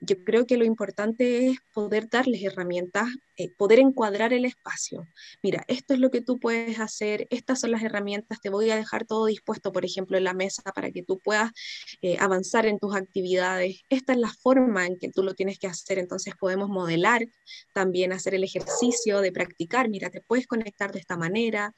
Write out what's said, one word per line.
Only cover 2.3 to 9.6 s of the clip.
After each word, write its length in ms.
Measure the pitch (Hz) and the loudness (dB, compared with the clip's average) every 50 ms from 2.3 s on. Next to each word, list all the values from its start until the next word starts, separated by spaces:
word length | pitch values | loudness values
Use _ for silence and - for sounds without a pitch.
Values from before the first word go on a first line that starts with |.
| 233 180 | 0 -2
herramientas, 640 | 196 190 190 190 175 175 175 175 180 180 - 202 226 247 247 - _ _ _ | -2 -6 -4 -4 -4 -4 -4 -4 -4 -2 -2 -2 -2 -2 -4 -10 _ _ _
eh, 120 | - 175 170 - | -10 -10 -8 -2
poder 220 | - 202 196 226 247 | 2 6 8 8 10
encuadrar 540 | 269 269 262 262 226 208 196 202 220 233 | 8 8 6 4 0 0 2 0 0 2
el 120 | 254 247 247 | 2 2 0
espacio. 640 | 254 - _ - - - - - - - 170 170 - _ - - - - _ | -2 -4 _ -12 -10 -10 -8 -8 -10 -10 -12 -14 -16 _ -20 -20 -20 -12 _
"Mira, 240 | - 190 180 165 - - | -2 -2 -2 -2 -2 -4
esto 260 | 254 254 - - 277 | -6 -4 0 0 2
es 60 | 254 | 4
lo 100 | 262 254 | 4 4
que 120 | - 240 | 2 0
tú 180 | 240 - 254 254 | 0 -2 -2 -2
puedes 400 | - 233 233 226 233 226 220 226 | 0 -2 -2 -2 -2 -4 -4 -4
hacer, 480 | 220 214 - - 214 208 208 208 - - | -6 -6 -6 -4 -4 -2 -2 -4 -4 -4
estas 300 | 240 226 - - 254 254 | -6 -6 -2 -2 -4 -2
son 100 | - 233 | 0 -2
las 140 | 233 220 226 | -2 -2 -2
herramientas, 560 | 214 - 208 202 202 202 208 220 - 214 - | -2 -4 -4 -4 -4 -6 -6 -6 -8 -10 -8
te 80 | - 202 | -6 -4
voy 200 | 196 202 220 220 | -2 0 2 2
a 60 | 220 | 2
dejar 300 | 220 214 - 220 214 226 | 0 -2 -2 -4 -6 -4
todo 200 | - 220 220 220 | -2 -2 0 0
dispuesto, 440 | 220 214 - - - 220 - | 0 0 -2 -4 -8 -8 -4